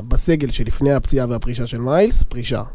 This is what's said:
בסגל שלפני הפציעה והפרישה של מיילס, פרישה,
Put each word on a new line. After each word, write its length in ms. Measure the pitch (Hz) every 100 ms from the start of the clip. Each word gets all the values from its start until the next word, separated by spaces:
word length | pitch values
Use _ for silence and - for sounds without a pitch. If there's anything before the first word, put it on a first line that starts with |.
| 113
בסגל 420 | - - 160 135
שלפני 420 | - 113 - 139
הפציעה 340 | 139 - 131 120
והפרישה 360 | 117 120 117 117
של 120 | 117
מיילס, 440 | 123 160 214 233
פרישה, 400 | - - - 117 -